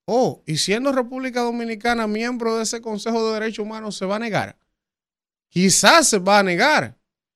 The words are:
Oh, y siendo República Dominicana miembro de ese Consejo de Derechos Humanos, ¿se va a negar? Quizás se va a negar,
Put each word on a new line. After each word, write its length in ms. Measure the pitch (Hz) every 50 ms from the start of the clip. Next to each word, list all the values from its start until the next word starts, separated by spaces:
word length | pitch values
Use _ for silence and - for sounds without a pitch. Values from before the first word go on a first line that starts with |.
| _ 175
Oh, 320 | 214 262 240 160 123 - _
y 100 | - 156
siendo 340 | 147 - 185 202 240 262 285
República 520 | 262 262 240 240 262 262 262 262 233 247
Dominicana 640 | 240 240 233 240 233 226 226 208 - 240 233 233 220
miembro 500 | 214 208 214 233 247 254 226 233 226 226
de 60 | 226
ese 180 | 220 220 240 233
Consejo 460 | 233 226 214 196 - 233 233 226 220
de 80 | 220 220
Derechos 320 | 214 220 226 214 - 208
Humanos, 280 | 220 220 220 220 214 190
¿se 120 | - 190
va 100 | 185 202
a 40 | 214
negar? 360 | 233 226 190 143 98 101 - _ _ _ _ _ _ _ _ _ _ _ _ _ _ _ _ _ _ _
Quizás 580 | - 175 185 190 160 - 196 220 311 339 269 -
se 100 | 226 190
va 200 | 180 196 208 202
a 40 |
negar, 540 | 196 185 175 175 233 302 302 240 131 107 - _ _ _ _ _ _ _ _